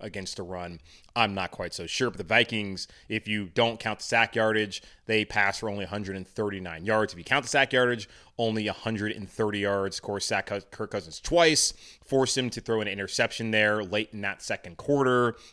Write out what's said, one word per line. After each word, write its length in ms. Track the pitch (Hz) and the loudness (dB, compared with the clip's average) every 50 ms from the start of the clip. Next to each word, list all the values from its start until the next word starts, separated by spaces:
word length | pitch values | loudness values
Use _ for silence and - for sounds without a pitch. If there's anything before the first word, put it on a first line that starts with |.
against 380 | 110 104 104 98 95 - - - | -12 -10 -10 -8 -8 -8 -8 -10
the 60 | 90 | -8
run. 360 | 87 92 90 87 87 85 82 - - - - - - - | -8 -8 -8 -8 -10 -12 -14 -18 -20 -20 -20 -18 -4 0
I'm 200 | 117 113 101 98 | 0 0 2 0
not 160 | 95 90 - | -2 -4 -4
quite 240 | - - 90 85 - | -6 -8 -8 -8 -8
so 120 | - 87 | -10 -8
sure. 220 | 82 - - 131 113 | -6 -2 -2 0 -2
But 100 | - 98 | -2 -4
the 60 | 90 | -2
Vikings, 640 | 80 110 120 117 - 113 107 101 98 95 90 - - - - - - | 4 4 4 4 4 0 -4 -4 -4 -6 -8 -10 -14 -18 -20 -8 -6
if 200 | 110 107 - 107 | -6 -4 -4 -4
you 180 | 107 107 98 | -4 -4 -4
don't 320 | 85 - 120 117 117 - - | -2 2 2 2 2 0 -2
count 200 | - 110 104 - | -4 -4 -4 -6
the 60 | - | -4
sack 300 | - 120 113 113 - - | 0 2 2 2 2 2
yardage, 480 | 113 110 110 107 107 107 98 - - - - - _ _ | 2 2 2 2 0 0 -2 -6 -10 -14 -16 -20 _ _
they 220 | - 110 110 104 | 0 0 0 0
pass 320 | - - 107 101 98 - - | 0 2 2 2 2 0 -2
for 100 | 110 104 | -4 -6
only 160 | 101 101 95 | -4 -6 -6
a 40 | 85 | -6
hundred 280 | 101 104 98 95 95 | -6 -6 -6 -6 -8
and 100 | 95 92 | -8 -10
thirty-nine 600 | - - - 107 104 98 92 92 87 80 80 87 | -8 -6 -4 -4 -4 -4 -6 -8 -10 -10 -6 0
yards. 260 | 110 110 110 107 - | 2 2 2 2 0
If 60 | 87 87 | -4 -8
you 60 | 80 | -4
count 200 | - 131 143 135 | -2 0 0 0
the 60 | - | 2
sack 220 | - 139 135 - 131 | 2 2 2 4 4
yardage, 340 | 127 127 123 120 110 101 - - - - - _ - | 4 4 2 0 -2 -6 -12 -16 -20 -20 -10 _ -2
only 300 | 117 113 110 110 104 104 | 0 0 0 0 -2 -2
a 40 | |
hundred 400 | 95 - - 113 113 101 107 107 | -4 -4 -4 -4 -4 -2 -2 -4
and 160 | - 107 98 92 | -4 -6 -10 -8
thirty 320 | - - 110 104 104 101 | -4 -2 0 0 0 0
yards. 380 | 101 101 101 98 98 95 - - | 0 0 2 0 0 -2 -4 -6
Of 40 | |
course, 220 | - 107 101 98 - | -6 -6 -6 -4 -2
sacked 460 | - 113 98 - - 104 98 - _ | 0 0 0 0 -2 -6 -6 -6 _
Kirk 200 | - - 107 - | -10 -10 -8 -6
Cousins 300 | - 101 80 82 - - | -6 -6 -6 -8 -12 -10
twice, 520 | - - 165 170 170 160 151 147 - - - - - - - _ - | -2 2 6 6 8 8 6 6 4 2 0 -6 -14 -20 -20 _ -4
forced 340 | - 135 135 131 120 - 135 | 0 2 2 2 2 2 0
him 120 | 127 117 | -2 -2
to 100 | - 113 | -4 -6
throw 200 | - - 113 110 | -2 0 0 0
an 80 | 104 101 | 0 -2
interception 600 | 98 101 98 - - - 117 110 - - 113 110 | -4 -4 -4 -2 0 0 0 0 0 -4 -2 2
there 320 | 110 107 107 104 107 107 | 4 6 6 6 4 2
late 280 | 101 87 104 107 107 - | 0 0 -2 -2 -2 -2
in 80 | 110 104 | -6 -6
that 220 | 98 98 95 - | -6 -6 -6 -6
second 340 | - - 104 - - 90 82 | -6 -6 -6 -6 -8 -12 -16
quarter, 600 | - - 143 143 139 135 127 123 123 120 117 110 - - - | -6 0 2 2 4 4 6 6 4 4 2 0 -4 -10 -18